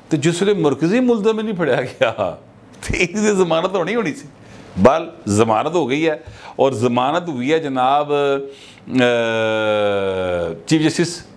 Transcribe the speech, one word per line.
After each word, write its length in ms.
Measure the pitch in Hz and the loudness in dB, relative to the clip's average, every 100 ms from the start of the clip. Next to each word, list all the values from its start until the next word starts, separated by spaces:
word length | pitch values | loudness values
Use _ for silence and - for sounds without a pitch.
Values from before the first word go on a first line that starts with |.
| - | -4
तो 60 | 156 | -2
जिसले 360 | 156 170 196 202 | 0 0 0 2
मरकजी 440 | 151 135 160 233 | 2 2 0 2
मुलजम 360 | 254 233 208 214 | 2 2 0 -2
में 60 | |
नहीं 120 | 214 180 | -4 -2
फड़या 260 | 151 131 | 0 0
गया, 300 | 127 - 123 | -2 0 0
तो 840 | 110 92 73 - - - - - - | 0 -4 -6 -16 -20 -20 -12 -6 -2
इसकी 420 | 180 208 214 196 | -2 0 0 2
जमानत 340 | 175 160 185 190 | 2 0 0 -2
होनी 180 | 165 | -2
होनी 180 | 233 185 | -2 -4
सी। 140 | - - - - - - 92 | -6 -14 -20 -20 -20 -12 2
बल 280 | 107 160 170 - 107 | 4 4 0 -8 -2
जमानत 440 | 101 113 110 139 | 2 4 2 0
हो 120 | 175 127 | -2 0
गई 160 | 143 | 0
है, 220 | 160 151 - - - - | 0 -2 -8 -20 -12 0
और 140 | 135 | 0
जमानत 520 | 120 123 120 127 165 175 | 2 0 0 0 -2 -4
हुई 200 | 127 127 | -6 -2
है 100 | 160 | 0
जनाब, 520 | 143 131 127 143 147 | 0 -2 0 0 0
अ, 840 | 143 143 139 139 - - - - 131 123 120 117 113 110 110 107 107 104 101 98 95 92 87 85 82 - | 0 0 -2 -4 -14 -20 -20 -4 2 2 2 0 0 0 0 0 2 0 0 -2 -2 -2 -2 -4 -6 -2
चीफ 140 | 160 | 0
जस्टिस 280 | 156 156 170 - - | 2 0 -2 -6 -16